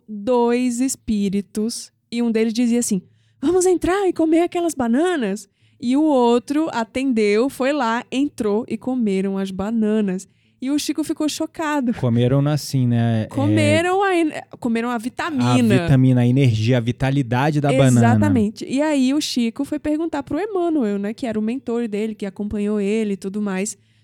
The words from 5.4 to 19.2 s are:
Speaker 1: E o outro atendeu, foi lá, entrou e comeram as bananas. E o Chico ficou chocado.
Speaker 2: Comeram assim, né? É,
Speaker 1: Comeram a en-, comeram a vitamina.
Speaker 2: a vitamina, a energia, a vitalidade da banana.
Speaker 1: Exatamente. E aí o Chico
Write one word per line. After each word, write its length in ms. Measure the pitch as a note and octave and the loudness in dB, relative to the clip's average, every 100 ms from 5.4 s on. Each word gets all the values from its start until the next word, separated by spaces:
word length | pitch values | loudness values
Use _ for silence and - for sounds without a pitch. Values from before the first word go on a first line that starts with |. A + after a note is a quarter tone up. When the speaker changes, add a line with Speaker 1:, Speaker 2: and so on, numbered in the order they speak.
| - _ _ _ | -10 _ _ _
Speaker 1:
E 160 | A#3+ C4+ | -2 2
o 40 | |
outro 680 | D#4 C4 A#3+ A#3+ - D4 D#4+ | 4 4 4 2 0 -2 -2
atendeu, 800 | A#3+ A3 C4 C4+ A3+ G#3 G#3 C4+ | -4 -6 -4 0 2 2 2 0
foi 220 | - C4 | 0 -2
lá, 320 | D4 A3+ A#3 - | 0 0 -2 -4
entrou 540 | B3+ D4 - G#3+ G#3 - | -2 -2 -2 -2 -2 -2
e 80 | A3 | -6
comeram 600 | B3+ B3+ G#3 F#3+ G3 G3 | -4 -2 0 0 -2 -4
as 140 | F#3+ | -6
bananas. 760 | F#3+ G3+ A#3 G#3+ A3 G3 F#3 - _ _ _ | -6 -4 0 2 2 0 -4 -8 _ _ _
E 100 | B3+ | -4
o 80 | D4 | -2
Chico 240 | - D4 | -2 -4
ficou 240 | D4+ D#4 D4+ | -4 -4 -4
chocado. 640 | - D#4+ - D#4 D4 B3 - | -4 -6 -4 -2 -2 -2 -2
Speaker 2:
Comeram 440 | B2 A#2 B2 C#3 C#3+ | 0 2 2 2 2
assim, 400 | C#3+ - C3+ B2 | 0 -2 0 2
né? 360 | A#2 A#2 A2+ | 2 2 0
É, 20 | - | -2
Speaker 1:
Comeram 760 | - D4 D#4 D4+ D#4 F4+ F#4+ | 0 2 4 4 2 2 2
a 140 | G4 F4 | 2 2
en-, 160 | D#4 - - - | 0 -4 -12 -6
comeram 280 | B3 A3+ A#3+ | -4 -2 -2
a 80 | A#3 | -4
vitamina. 760 | A#3+ - D#4+ C4+ A#3+ B2+ A#2+ C3 | -6 -8 -4 0 2 2 4 2
Speaker 2:
a 60 | |
vitamina, 380 | E3+ C3 B2+ B2 | 4 4 4 4
a 40 | A#2+ | 4
energia, 500 | C3 C3 A2 A2 B2+ | 4 2 2 2 0
a 20 | |
vitalidade 800 | A#2 A#2 C3+ C#3 A#2+ B2 D3 D3 | 0 -2 -2 -2 -2 0 0 0
da 80 | C#3+ | 2
banana. 260 | C3+ C3 A#2+ | 4 4 6
Speaker 1:
Exatamente. 640 | A#2 A2 G#2 A#3 G#3 - - | 4 4 4 2 0 -4 -6
E 160 | C4 | -2
aí 320 | D#4 C#4+ B3+ | 0 2 2
o 60 | |
Chico 460 | D4 | 0